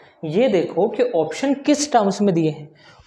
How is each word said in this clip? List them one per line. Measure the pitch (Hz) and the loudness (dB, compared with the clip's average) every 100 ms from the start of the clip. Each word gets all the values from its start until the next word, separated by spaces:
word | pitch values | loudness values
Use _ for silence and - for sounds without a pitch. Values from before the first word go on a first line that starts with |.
| - _ 160 | -20 _ -4
ये | 160 254 | 0 2
देखो | 196 - - 202 | 2 0 0 -2
कि | - | 0
option | 262 170 156 - 269 | 0 0 -2 -2 -2
किस | 277 285 285 - | -2 0 0 2
terms | 240 202 190 | 2 2 0
में | 202 170 | 0 2
दिए | 160 | 0
हैं। | 147 147 _ - - | -4 -14 _ -20 -12